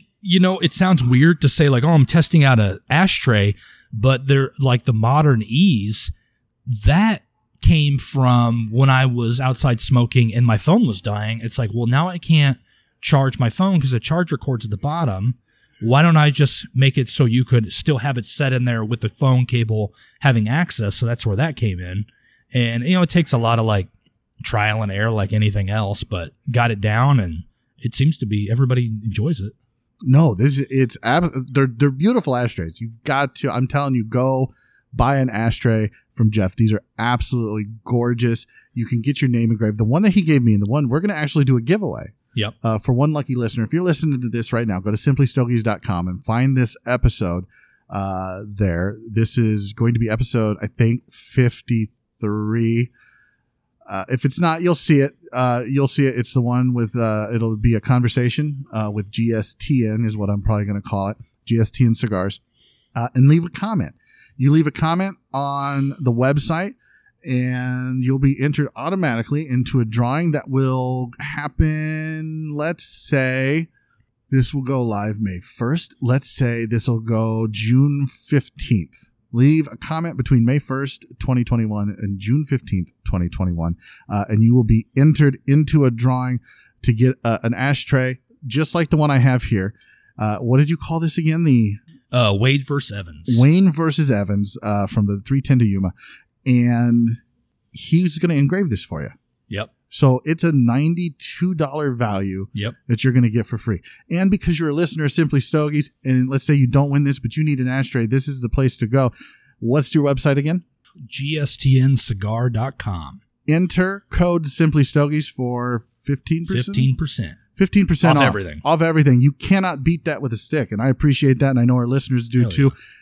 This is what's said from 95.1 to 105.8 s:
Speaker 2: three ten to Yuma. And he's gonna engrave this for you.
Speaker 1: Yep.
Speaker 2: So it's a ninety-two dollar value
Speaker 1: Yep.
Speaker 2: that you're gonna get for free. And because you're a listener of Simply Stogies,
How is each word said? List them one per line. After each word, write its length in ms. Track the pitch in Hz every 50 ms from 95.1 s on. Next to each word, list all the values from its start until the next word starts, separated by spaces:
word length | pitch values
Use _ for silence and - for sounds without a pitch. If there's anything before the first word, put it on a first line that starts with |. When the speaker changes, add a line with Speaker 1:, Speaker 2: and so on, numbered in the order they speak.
| 101 101 -
Speaker 2:
three 160 | - 135 135 131
ten 160 | - 143 127
to 80 | 117
Yuma. 260 | 104 98 98 95 90 - _ - - - - _ _ _ _ -
And 600 | 131 123 123 120 120 120 117 120 120 117 117 117 117 113 113 _ _ _ _ _ _ _ _ _ _ -
he's 460 | - - - - 165 185 175 151 160
gonna 140 | 175 175 170
engrave 380 | 143 143 139 170 190 202 156
this 120 | 113 - -
for 200 | - - 78 73
you. 80 | - - _ _ _ _ _ _ -
Speaker 1:
Yep. 260 | - 98 110 - _ _ _ _
Speaker 2:
So 300 | - - - 135 127 127 -
it's 180 | 151 160 160 -
a 80 | 170
ninety-two 1000 | 156 139 123 117 120 131 147 160 170 170 180 170 143 - - - - - 170 185 185
dollar 380 | 156 156 135 135 156 151 139 127
value 560 | 117 123 107 104 98 98 98 95 95 95 - -
Speaker 1:
Yep. 200 | - 104 113 131 _ _ -
Speaker 2:
that 160 | 117 110 -
you're 80 | 135 123
gonna 160 | 127 123 117
get 160 | 104 120 110
for 140 | - - 110
free. 240 | - 120 104 85 - - - - _ -
And 200 | 170 175 190 196
because 280 | 190 202 - - 170 151
you're 120 | 165 156
a 40 | 143
listener 300 | 151 175 165 - 156 151
of 80 | 143 -
Simply 280 | - 165 151 147 139
Stogies, 500 | 127 - - 156 151 151 147 151